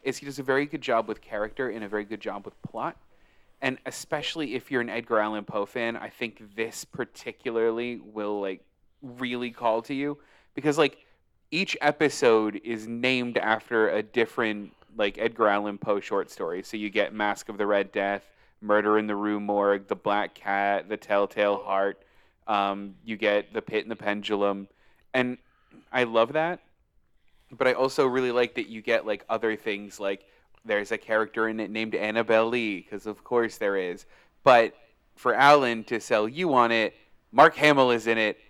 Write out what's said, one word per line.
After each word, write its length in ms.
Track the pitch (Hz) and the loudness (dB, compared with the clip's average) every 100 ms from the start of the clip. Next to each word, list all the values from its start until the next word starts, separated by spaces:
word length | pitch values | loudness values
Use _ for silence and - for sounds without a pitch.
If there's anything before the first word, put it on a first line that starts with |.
is 140 | 139 127 | -4 -6
he 80 | 143 | -10
does 140 | 139 | -8
a 40 | |
very 220 | 131 135 147 | 0 0 0
good 160 | 151 | -6
job 260 | 131 117 110 | 0 0 0
with 140 | 107 | -8
character 480 | - 107 107 - 165 | -8 -6 -6 -4 -6
and 140 | 110 104 | -6 -6
a 20 | |
very 160 | 104 | -6
good 160 | 104 107 | -6 -8
job 240 | 107 101 98 | -8 -10 -12
with 160 | _ | _
plot. 340 | - 113 147 - _ _ _ _ _ _ | -14 -8 -8 -10 _ _ _ _ _ _
And 160 | 135 127 135 | -6 -4 -10
especially 720 | - - 156 - 165 139 120 | -12 -8 -6 -6 -6 -6 -6
if 140 | - | -4
you're 100 | 127 | -4
an 80 | 117 | -2
Edgar 300 | 117 117 110 | -6 0 0
Allan 240 | 107 107 101 | 0 -4 -6
Poe 200 | 107 101 | -6 -4
fan, 300 | 123 117 117 | -4 -4 -6
I 120 | 107 | -12
think 460 | - 117 104 104 101 | -10 -10 -10 -16 -6
this 280 | 113 - | -6 -6
particularly 1120 | - - 120 - 120 - 127 117 113 113 120 120 | -14 -10 -10 -10 -14 -8 -4 2 2 0 -4 -8
will, 420 | 104 107 104 104 | -10 -8 -4 -4
like, 220 | 98 92 _ _ _ _ | -4 -8 _ _ _ _
really 500 | 139 120 127 123 120 | -18 -8 -6 -4 -6
call 300 | 117 120 113 | -2 0 0
to 100 | 113 | -2
you. 240 | 139 143 147 _ _ _ | -4 -4 -6 _ _ _
Because, 240 | - 147 147 | -4 0 2
like, 280 | 156 - _ _ _ _ _ | 2 0 _ _ _ _ _
each 240 | 160 190 - | -4 -4 0
episode 760 | 147 147 151 - 127 113 107 101 | 0 2 0 4 6 6 4 -4
is 240 | 117 113 110 | -8 -8 -8
named 500 | 117 127 127 120 117 | -2 0 0 0 -2
after 520 | 110 110 - 117 110 | 0 -2 0 2 2
a 140 | 98 | 2
different, 680 | 107 123 113 - 113 107 101 _ - 113 | -2 0 0 0 -2 -4 -10 _ -16 -2
like, 220 | 104 - | -2 0
Edgar 300 | 117 113 107 | -4 2 4
Allan 300 | 101 104 101 | 4 0 -6
Poe 200 | 113 101 | -2 -2
short 300 | - 101 92 | 0 -4 -4
story. 320 | - 85 90 | -8 -6 -6
So 140 | 92 110 | -8 -8
you 120 | 104 | -4
get 220 | 104 101 | -2 -2
Mask 360 | 107 104 101 - | -2 -2 -2 -8
of 80 | 104 | -4
the 80 | 104 | 0
Red 260 | 101 98 | 0 0
Death, 320 | 104 98 101 - _ _ _ | -2 -2 -4 -8 _ _ _
Murder 380 | 107 104 104 107 | 0 2 4 2
in 80 | 107 | 0
the 80 | 101 | -4
Rue 240 | 104 104 | -2 -4
Morgue, 480 | 104 104 101 101 98 | -2 0 2 0 -2
The 80 | 98 | -6
Black 400 | 104 104 92 - | -2 -2 -2 -8
Cat, 520 | 98 98 101 101 92 | -4 0 0 0 -2
The 100 | 110 | -10
Telltale 600 | - 101 98 - 104 101 | 0 0 0 0 0 0
Heart. 400 | 98 98 98 98 _ _ _ _ - | -2 -2 -2 -4 _ _ _ _ -4
Um, 460 | 104 98 98 101 92 113 | -2 0 -4 -10 -16 -12
you 120 | 107 | -2
get 360 | 107 104 - | 0 0 -2
The 80 | 110 | -8
Pit 200 | - 107 107 | -4 -6 -6
and 60 | |
the 40 | 113 | -6
Pendulum. 720 | 104 104 101 104 101 98 98 _ _ _ _ 131 | -4 -4 -2 0 0 -2 -10 _ _ _ _ -2
And 240 | 123 123 _ _ _ - _ | -2 -6 _ _ _ -20 _
I 120 | 127 | -2
love 300 | 120 113 113 | 2 4 2
that. 260 | 151 160 180 _ _ _ _ _ _ _ _ _ | 0 -2 -6 _ _ _ _ _ _ _ _ _
But 160 | 120 127 | 0 0
I 60 | |
also 320 | 123 131 143 135 | 2 0 2 2
really 260 | 127 127 | 2 0
like 220 | 120 120 123 | 0 0 -2
that 120 | 104 | -8
you 160 | 113 | -8
get, 220 | 110 117 107 | -2 -2 0
like, 180 | 104 - | -6 -4
other 260 | 113 110 107 | -2 -2 -2
things, 440 | 113 101 104 - | -6 -8 -10 -8
like, 260 | 98 98 _ _ _ - 110 | -6 -6 _ _ _ -20 -2
there's 260 | 104 101 | -2 -2
a 60 | 110 | -6
character 500 | - 110 107 117 113 | -2 -2 0 -2 -2
in 140 | 110 | -2
it 80 | 104 | -6
named 240 | 110 110 101 | -6 -4 -2
Annabelle 520 | 107 110 113 113 113 | -2 -2 2 2 4
Lee, 320 | 123 110 95 | -2 -4 -6
'cause 240 | - 101 107 | -10 -12 -12
of 180 | 104 | -14
course 340 | - 120 113 - | -2 0 0 -2
there 200 | 104 98 | -2 0
is. 280 | 90 87 - - _ _ | -4 -8 -14 -20 _ _
But 300 | - 120 113 - _ _ _ _ | 6 8 6 -2 _ _ _ _
for 180 | 127 | -2
Alan 520 | 110 143 147 127 113 104 | 6 8 8 6 -2 -4
to 160 | 117 | -6
sell 260 | - 110 107 | 0 0 0
you 260 | 143 180 | -2 2
on 200 | 127 117 | 4 4
it, 200 | 113 107 - _ _ _ | 4 0 -4 _ _ _
Mark 240 | 117 160 - | 6 6 8
Hamill 360 | 151 139 127 | 4 6 4
is 140 | 117 110 | 4 2
in 120 | 113 | 2
it, 200 | 107 - - | 2 -2 -14